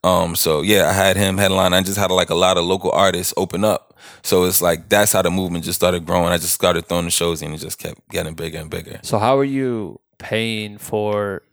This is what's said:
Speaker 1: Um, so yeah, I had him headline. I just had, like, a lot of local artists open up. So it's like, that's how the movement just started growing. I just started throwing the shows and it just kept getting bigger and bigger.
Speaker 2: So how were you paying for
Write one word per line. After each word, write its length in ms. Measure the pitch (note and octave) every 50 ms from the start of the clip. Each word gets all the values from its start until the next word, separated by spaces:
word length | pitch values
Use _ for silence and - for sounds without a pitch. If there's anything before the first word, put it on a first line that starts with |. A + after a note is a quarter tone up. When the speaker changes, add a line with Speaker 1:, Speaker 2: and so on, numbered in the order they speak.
| -
Speaker 1:
Um, 320 | F2+ F#2 F2 E2+ F2 E2
so 240 | E2 - E2+ D#2+ D2+
yeah, 260 | D2+ G2 A2 G2 E2+ D2+
I 40 |
had 240 | F#2+ G2 F#2+ G2 F#2
him 220 | F#2+ G2+ F#2+ F#2+ F#2+
headline. 340 | G2+ F#2+ F#2+ F#2+ F#2+ F#2
I 80 | F2+ F#2
just 160 | F#2+ F#2 G2 G#2
had, 120 | G2+ F2+
like, 200 | F#2 F#2 F2+ -
a 40 | E2
lot 240 | E2+ F#2 F#2 F#2 F2+
of 60 | E2+
local 260 | F2 F#2 F#2+ F2 F2+
artists 400 | - D#2+ G2 F#2+ F2+ F2 F2+ - - -
open 260 | F#2+ F2+ - F2 G#2
up. 300 | G#2+ F#2+ - _ _ _ _ - - - -
So 220 | _ - G2 F#2 F2+
it's 160 | F2+ F2+ -
like, 280 | F2+ F2 E2+ E2 E2 -
that's 220 | G#2 G2+ G#2 G#2
how 100 | - G2
the 80 | F#2 F2
movement 340 | F2 F#2+ F#2+ F2+ E2+ E2+ D#2+
just 120 | E2+ E2+ -
started 240 | - F2+ F2+ F2 E2
growing. 240 | D#2 F2 F2+ F2 E2+
I 80 | F2+
just 160 | E2+ D2+ - -
started 320 | - - F2+ F2 D#2+ D#2+ -
throwing 180 | E2+ F2 E2+
the 40 | E2+
shows 300 | - - F2 E2+ E2+ D#2
and 120 | D#2 D2+ D#2
it 40 | D#2
just 200 | - D#2+ - -
kept 280 | - E2 D2+ _ _ _
getting 240 | - F2+ F2 D#2+ E2
bigger 240 | D#2 E2 E2 D#2 D#2+
and 100 | D#2 D#2
bigger. 300 | E2+ E2+ D#2+ - - -
Speaker 2:
So 160 | - - - G#2+
how 180 | G#2 A#2+ C3+
were 80 | C#3 C#3
you 560 | C#3 C3+ C3+ C3+ B2+ A#2+ A2+ G#2 E2 - - _ _ _ _
paying 580 | - - - A2 A2+ A2+ A2+ G#2+ G#2+ G#2 G#2 G#2
for 640 | - - - G#2+ G#2 G#2 G#2 G#2 G#2 G2+ G2 - _ _